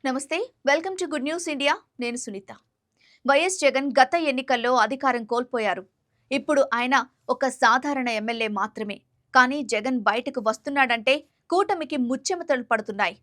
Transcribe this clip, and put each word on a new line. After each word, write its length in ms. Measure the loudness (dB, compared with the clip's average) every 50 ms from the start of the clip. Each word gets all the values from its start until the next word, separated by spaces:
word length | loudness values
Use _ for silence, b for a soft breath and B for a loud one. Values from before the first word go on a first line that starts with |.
| -4
నమస్తే, 440 | -4 -4 -4 -4 -4 -4 -4 -4 -6 _ _ _ 2
welcome 340 | 2 2 2 -4 -6 -6
to 80 | -6 -4
Good 180 | -4 -4 -4 -4
News 240 | -4 -4 -6 -6 -4
India, 200 | -2 0 0 0 -2 _ _ _ -8
నేను 160 | -8 -6 -6
సునీత. 360 | -8 -10 -10 -12 -12 -14 -16 -20 -20 _ _ _ _ _ _ b b b b b b b
వైఎస్ 340 | 2 4 4 4 2 -2 2
జగన్ 320 | 0 2 2 2 -2 0 4 4
గత 120 | 4 4 2
ఎన్నికల్లో 600 | 0 0 0 -2 -2 -2 -2 -2 0 2 2 2
అధికారం 500 | 2 2 0 0 -2 -2 -2 -2 -2 -4
కోల్పోయారు. 600 | -2 -4 -4 -2 -4 -4 -2 -2 -2 -2 -4 -8 _ _ _ _ _ _ _ _ _
ఇప్పుడు 320 | -4 -4 0 2 4 4 4 2 0
ఆయన 300 | -2 0 2 2 0 0 -2 _ _ _ -4
ఒక 200 | -2 0 0 -4
సాధారణ 600 | 0 4 4 4 4 4 2 -2 -2 -2 -2 -2
ఎమ్మెల్యే 400 | -2 -2 -2 -4 -4 -2 -4 -4
మాత్రమే. 520 | -2 -4 -4 -4 _ -8 -8 -8 -8 -12 _ _ _ _ _ _ 4
కానీ 280 | 4 4 4 2 -4
జగన్ 380 | -4 -2 -4 -2 0 0 -2 0
బయటకు 420 | 0 0 0 0 -4 -4 -6 -2 -2
వస్తున్నాడంటే 800 | -2 -2 -2 _ -4 2 2 2 4 2 0 2 2 0 0 -2 _ _ _ _ _
కూటమికి 460 | 2 2 2 2 0 -4 -2 -4 -2
ముచ్చెమటలు 680 | -2 0 -2 -2 -4 -2 -4 -4 -4 0 -2 -2 -2
పడుతున్నాయి. 560 | 0 _ -2 -2 -2 -6 -4 -2 -2 -2 -2 _